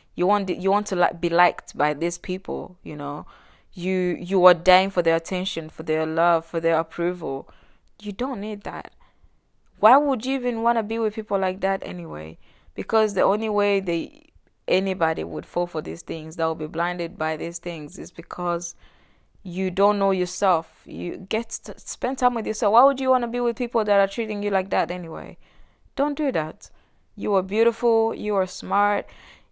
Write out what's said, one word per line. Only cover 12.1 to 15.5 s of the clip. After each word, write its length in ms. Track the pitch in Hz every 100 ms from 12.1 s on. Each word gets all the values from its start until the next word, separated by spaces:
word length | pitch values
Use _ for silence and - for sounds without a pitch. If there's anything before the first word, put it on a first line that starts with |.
| 151 156 170 - _ -
Because 420 | - 190 220 214 202
the 80 |
only 260 | 147 208 220
way 320 | 208 202 202
they, 460 | 190 170 - - - _ _ _ -
anybody 600 | 185 196 190 165 160 160
would 200 | 156
fall 220 | 156